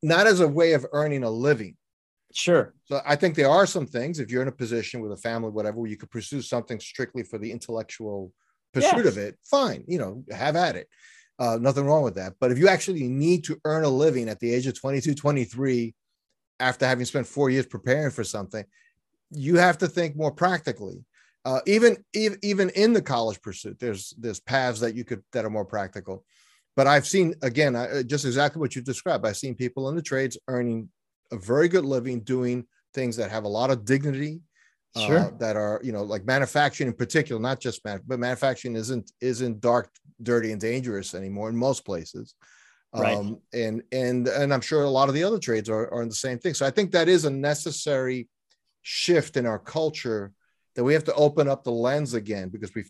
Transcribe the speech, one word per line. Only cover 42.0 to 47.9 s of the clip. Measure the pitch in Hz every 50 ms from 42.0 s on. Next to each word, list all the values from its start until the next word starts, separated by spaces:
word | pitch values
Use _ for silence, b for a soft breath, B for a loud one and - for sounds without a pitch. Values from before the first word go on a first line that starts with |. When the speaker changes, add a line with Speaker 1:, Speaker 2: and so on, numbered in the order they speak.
| 80 - - - 117 - _ b b b b b b b b b b _ -
Speaker 2:
Right. | 110 - 113 110 104
Speaker 1:
Um, | 101 101 113 - _ _ -
and, | 120 117 110 110 117 - _
and, | 127 131 127 123 123 123 120 131
and | 101 139 143 139 143
I'm | 127
sure | 110 - 156 151 143
a | 139
lot | 135 131 139 139
of | 135
the | 147 170
other | 196 226 196
trades | - - 113 110 104 113
are, | 110 110 117 - -
are | 120
in | 117 117
the | 110
same | - - 131 127 117
thing. | - 180 143
So | - 139
I | -
think | - - 208 170
that | - 175 165 165
is | 185 175 156
a | 147
necessary | 135 135 139 147 147 147 - 170 143 - - 151